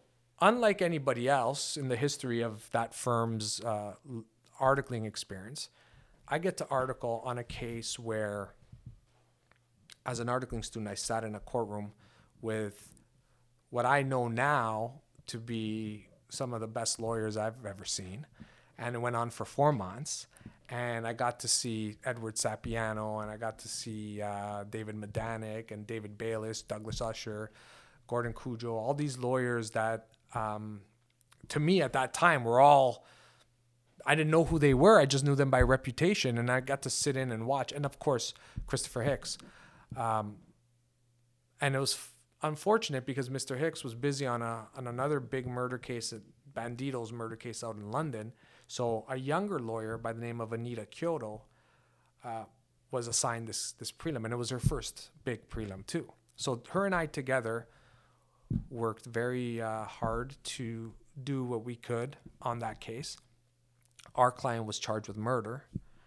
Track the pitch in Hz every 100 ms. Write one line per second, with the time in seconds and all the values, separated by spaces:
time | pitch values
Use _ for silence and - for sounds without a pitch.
0 | _ _ _ - 190 247 220 190 175 160
1 | 135 120 127 139 117 143 - 147 127 117
2 | 143 - 123 117 117 107 - 117 117 -
3 | 123 117 113 113 104 - 117 104 104 -
4 | 139 117 - _ _ - 135 139 127 117
5 | 110 - - 95 104 151 - _ - -
6 | - _ - 156 180 - 147 135 131 -
7 | 120 113 127 120 120 - 117 117 - -
8 | 117 110 104 104 98 - - - - -
9 | _ _ _ _ _ _ _ _ - -
10 | 127 120 120 127 127 117 - 113 104 98
11 | - 113 110 104 - 123 104 104 104 -
12 | - - _ - 113 110 104 - - -
13 | _ _ _ _ _ _ - 120 123 143
14 | 135 131 120 113 143 143 113 110 117 139
15 | _ _ - 117 113 113 110 110 107 104
16 | - - - - 127 113 110 120 113 -
17 | 113 113 110 107 110 123 107 95 92 -
18 | 92 110 156 - - - - - 120 120
19 | 120 117 117 - 107 - 147 123 92 113
20 | 156 - - - - - - 120 120 117
21 | 117 117 123 120 120 - 123 110 107 107
22 | 131 117 110 - 113 110 120 113 110 107
23 | 107 107 107 107 113 - 107 - 117 107
24 | 107 104 104 101 104 104 101 110 107 107
25 | 104 113 113 113 110 110 113 107 107 113
26 | 104 107 113 110 110 110 - 107 110 -
27 | 113 110 113 104 110 - - - - -
28 | - 120 120 - 131 113 120 113 117 143
29 | 147 127 123 127 123 120 113 113 110 113
30 | - _ - 117 107 107 107 101 - _
31 | _ _ _ - - 151 156 190 135 135
32 | 127 - 175 143 117 123 143 143 127 -
33 | - - - - _ _ _ _ _ -
34 | 135 151 151 160 156 160 143 127 196 208
35 | 139 135 143 139 135 127 123 131 127 -
36 | 175 208 127 117 123 127 131 139 120 -
37 | 147 131 127 113 113 139 123 147 139 -
38 | 151 123 - - - - - 135 - 123
39 | 131 127 - - - - - - - 123
40 | 113 110 104 104 - _ _ _ _ _
41 | _ _ _ _ _ - 143 135 135 -
42 | - - _ - 156 151 196 220 220 131
43 | 127 127 127 135 - 127 160 - 127 117
44 | 143 139 131 120 117 113 107 135 123 120
45 | 147 143 120 131 123 123 123 123 - 120
46 | - 110 - - - - 117 120 139 127
47 | 113 117 113 113 120 110 117 107 104 131
48 | 160 110 113 - - - - - 120 110
49 | 123 131 131 170 202 156 113 113 110 113
50 | 117 117 117 117 110 117 120 113 104 -
51 | 170 151 110 110 - _ _ _ _ _
52 | _ _ 123 113 101 _ _ _ - 127
53 | 117 - 127 117 113 - - - 117 -
54 | 165 127 113 120 113 123 - 135 - -
55 | - - 127 113 - 113 104 95 - 165
56 | - - _ - 139 120 - 185 196 180
57 | 156 151 131 131 113 117 - - - -
58 | _ _ _ _ - - - 120 113 104
59 | 120 117 123 127 120 113 113 110 107 -
60 | 113 117 135 - - - 117 113 113 -
61 | - 143 131 135 123 117 120 117 - 117
62 | 131 - - - 127 117 113 - - 117
63 | - - _ _ _ _ _ _ _ -
64 | - - 123 - 131 117 110 - - 110
65 | 107 107 113 123 110 135 - - - -